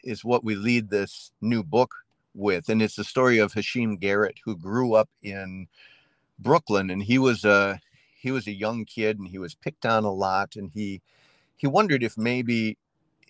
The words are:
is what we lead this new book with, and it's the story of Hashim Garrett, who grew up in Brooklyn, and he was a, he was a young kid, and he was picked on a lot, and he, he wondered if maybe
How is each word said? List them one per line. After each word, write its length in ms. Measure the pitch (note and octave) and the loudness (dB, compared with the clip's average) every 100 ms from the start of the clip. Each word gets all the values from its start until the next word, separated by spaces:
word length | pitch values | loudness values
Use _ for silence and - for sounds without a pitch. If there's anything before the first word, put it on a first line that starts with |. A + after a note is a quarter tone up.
is 200 | - G#2+ | -12 -8
what 200 | A2+ B2 | 0 0
we 120 | A2+ G2+ | 0 -2
lead 340 | A2 A#2+ G#2 | 0 0 0
this 420 | G2+ G2 - - _ | -2 -2 -8 -20 _
new 220 | G#2+ A#2 | -2 -2
book 320 | E2 A2+ B2+ - - _ _ G2 | 0 0 0 -2 -20 _ _ -6
with, 340 | G2+ F2+ E2 | -2 -2 0
and 120 | A2 | 0
it's 140 | G#2+ - | 0 -2
the 80 | |
story 340 | G2+ C3 B2+ A#2 | -4 2 4 4
of 140 | G#2 | 2
Hashim 460 | A2 - B2+ A2+ F#2+ | 0 -4 -4 -4 -2
Garrett, 380 | G2 G2+ G#2 - - | -2 0 0 -2 -10
who 100 | F2+ | -8
grew 380 | F#2 A#2 B2+ | -4 -2 2
up 160 | A2 A2 _ | 2 2 _
in 440 | G2+ G2 F#2+ F#2 F#2 _ - _ _ _ _ - | -12 -12 -12 -14 -16 _ -20 _ _ _ _ -6
Brooklyn, 520 | A#2 E3 - G2 F#2 | 2 2 4 0 0
and 100 | F#2 | -4
he 160 | G2+ B2+ | 0 2
was 260 | C3 A2 G#2 | 4 4 4
a, 340 | G2+ G2 F#2+ _ _ _ _ | 6 4 -2 _ _ _ _
he 100 | B2+ | -6
was 140 | C3 G#2 | -6 -6
a 40 | |
young 340 | G2 G#2+ A#2 G#2+ | -6 -4 -4 -8
kid, 320 | - G#2+ G#2+ | -2 -2 -2
and 100 | F#2+ | -8
he 120 | F#2+ | -12
was 160 | F2 - | -12 -12
picked 300 | - - A#2 | -12 -6 0
on 180 | A2+ | 2
a 80 | G#2 | 0
lot, 420 | F#2+ F#2+ F#2+ G2+ G#2+ | 0 0 0 -2 -8
and 140 | F#2+ | -12
he, 280 | G#2 G2+ F#2+ - _ _ _ _ _ | -8 -8 -10 -16 _ _ _ _ _
he 100 | C#3 | 0
wondered 360 | E3 G#3+ C#3 | 2 4 2
if 140 | A#2 - | 0 -2
maybe 600 | A2+ B2 A#2 A#2 A2 G#2 _ _ _ _ _ | -2 0 0 0 -2 -4 _ _ _ _ _